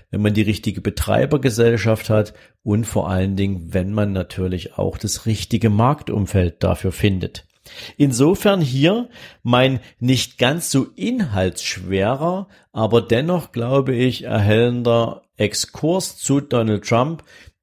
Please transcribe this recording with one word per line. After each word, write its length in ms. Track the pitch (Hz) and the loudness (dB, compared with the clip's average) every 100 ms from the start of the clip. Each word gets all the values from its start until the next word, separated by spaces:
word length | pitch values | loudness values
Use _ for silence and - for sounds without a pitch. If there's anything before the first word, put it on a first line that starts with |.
| _ | _
wenn 100 | 101 | -2
man 120 | 104 | 0
die 80 | 107 | 2
richtige 380 | 104 104 110 95 | 0 -2 -4 -4
Betreibergesellschaft 1300 | 101 - 104 107 139 151 131 110 117 117 113 110 - | -4 -4 0 0 2 2 0 2 2 2 0 0 0
hat 220 | 107 104 - _ _ | 0 0 -6 _ _
und 220 | - 104 | -2 -2
vor 260 | 113 107 82 | 0 -2 -2
allen 240 | 95 95 | 0 0
Dingen, 400 | 95 98 92 85 | 0 -2 -4 -4
wenn 180 | 92 92 | -4 -2
man 200 | 107 101 | -2 -2
natürlich 640 | 95 90 - 92 90 - - | -2 -6 -4 -4 -4 -6 -4
auch 200 | 98 - | -4 -4
das 280 | 104 - 113 | -6 -4 -4
richtige 420 | 107 - 110 113 | -4 -2 0 2
Marktumfeld 920 | 104 123 147 - - 90 98 87 - | 4 2 0 -4 -4 0 2 0 0
dafür 300 | 92 90 95 | -2 0 -4
findet. 560 | - 104 95 87 - - _ - - - - | 0 0 0 -4 -10 -20 _ -20 -20 -12 0
Insofern 640 | 143 117 147 196 208 196 | 0 4 2 4 2 2
hier 480 | 143 131 156 226 240 - - - | 0 2 2 2 -2 -12 -20 -8
mein 380 | 120 123 131 131 - _ | 0 4 4 0 -6 _
nicht 400 | 123 131 - - | 0 0 -2 0
ganz 320 | 127 165 - | 0 0 0
so 160 | 135 - | 0 -2
inhaltsschwerer, 1500 | - 196 254 156 98 92 - - 92 90 95 101 135 165 185 190 _ _ | -4 -4 -2 -2 0 0 -2 -8 -8 -4 0 0 0 -2 -4 -8 _ _
aber 320 | - 110 117 | -4 2 2
dennoch, 480 | 117 117 160 180 - | 2 0 2 -2 -4
glaube 460 | 120 117 139 135 120 | -6 0 0 2 2
ich, 260 | 127 120 | 0 0
erhellender 1000 | 117 107 101 107 120 123 120 117 113 - _ - | -4 0 4 4 4 2 2 2 0 -6 _ -2
Exkurs 800 | 104 - - - 151 185 - - | -2 -2 -8 -4 -2 -2 -4 -6
zu 220 | - 143 | 0 0
Donald 460 | 143 123 110 104 - | 0 0 2 0 0
Trump, 380 | 120 143 165 - - - _ | 0 0 -4 -14 -20 -20 _